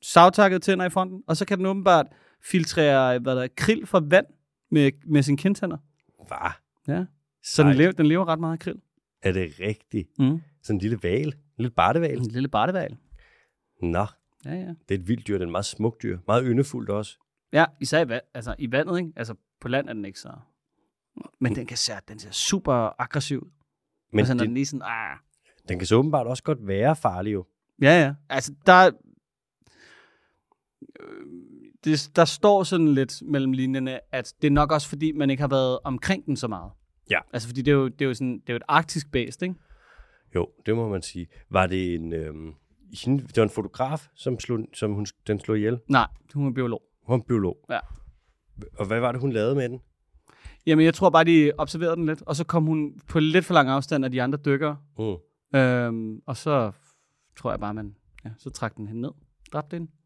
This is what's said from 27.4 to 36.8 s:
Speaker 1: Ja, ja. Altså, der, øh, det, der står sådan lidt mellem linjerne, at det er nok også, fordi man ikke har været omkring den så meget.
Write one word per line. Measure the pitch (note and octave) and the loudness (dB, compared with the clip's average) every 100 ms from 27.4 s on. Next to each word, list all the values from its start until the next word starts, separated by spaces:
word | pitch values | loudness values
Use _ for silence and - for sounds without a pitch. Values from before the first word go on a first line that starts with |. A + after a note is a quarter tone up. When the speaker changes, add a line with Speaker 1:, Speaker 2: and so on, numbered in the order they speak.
| F2+ _ _ _ | -6 _ _ _
Speaker 1:
Ja, | C#3 E3+ C#3+ | 6 6 4
ja. | C#3+ _ | -2 _
Altså, | C3+ C3 C#3+ - | -6 -6 -2 8
der, | F3+ F#3 A#2 _ _ _ _ _ _ _ _ - - _ _ _ _ _ _ _ _ - - | 10 10 6 _ _ _ _ _ _ _ _ -20 -20 _ _ _ _ _ _ _ _ -20 -20
øh, | - - C#2+ F2 D2+ - - _ | -20 -20 -18 -20 -20 -20 -20 _
det, | - D3+ - - | 0 0 0 2
der | E3 | 2
står | - G#3 G3+ | 4 4 4
sådan | F#3 F#3 D#3+ | 2 2 4
lidt | C#3 C3 - - | 4 0 -6 -4
mellem | C#3+ C3+ | -2 0
linjerne, | C3 C3 C3+ C3 C3 - | -2 -2 -4 -6 -8 -8
at | C3 B2 - | -10 -10 -2
det | D3+ | 2
er | |
nok | C#3+ D3 | 4 4
også, | D#3 - | 0 -2
fordi | C#3+ D#3+ | -4 -4
man | D3+ C#3 | 0 0
ikke | C3+ | 0
har | D3 | 0
været | C3+ C3 B2+ | 0 0 -2
omkring | D3 B2+ - F#3+ - | -4 -6 -2 -4 -4
den | C3+ | -6
så | A#2+ | -6
meget. | G2 F2+ - | -8 -12 -20